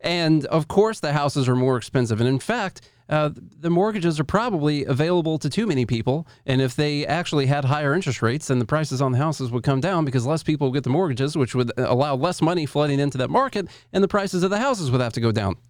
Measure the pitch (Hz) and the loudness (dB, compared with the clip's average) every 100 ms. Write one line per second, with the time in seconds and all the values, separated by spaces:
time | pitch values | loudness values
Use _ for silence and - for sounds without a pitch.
0 | - 175 160 156 139 156 151 196 220 214 | -4 0 4 2 2 0 0 2 2 0
1 | 151 147 143 147 127 127 131 123 - 135 | -2 0 0 0 2 2 2 0 0 0
2 | 113 110 123 135 - 240 190 - - _ | 0 2 2 0 -2 -4 -4 -8 -20 _
3 | - 151 151 - - - 170 170 214 214 | -4 -2 -2 -4 -16 -6 -2 2 2 0
4 | 170 151 143 190 240 175 147 147 - 127 | 0 0 0 0 0 0 0 0 0 0
5 | 160 180 160 156 143 196 220 131 117 117 | 2 0 0 -2 -2 -2 0 0 0 -2
6 | 117 147 - - - 131 131 139 147 147 | -2 -4 -4 -10 -2 0 0 0 -2 -2
7 | 147 160 170 151 135 143 131 147 147 170 | -2 -2 -2 0 2 0 0 0 0 0
8 | 147 117 113 151 - 127 113 151 156 131 | -2 -2 0 -2 0 0 0 -2 -2 -2
9 | 135 123 147 - 117 120 143 135 165 175 | 0 2 0 -2 -4 -2 0 0 2 0
10 | 151 127 123 160 - 147 135 139 127 147 | 0 0 0 -2 -2 0 0 0 0 0
11 | 180 120 139 160 120 123 120 123 127 123 | 0 0 -2 0 0 0 -2 0 0 2
12 | 147 131 160 - 160 175 147 147 147 139 | 0 0 -2 0 0 2 0 0 2 2
13 | 143 131 123 202 277 208 180 - _ 190 | 0 0 0 0 0 -2 -6 -10 _ 0
14 | 196 202 196 180 185 208 269 214 143 123 | 2 2 0 0 0 0 0 0 0 0
15 | 120 120 113 110 98 87 | 0 0 0 2 0 -4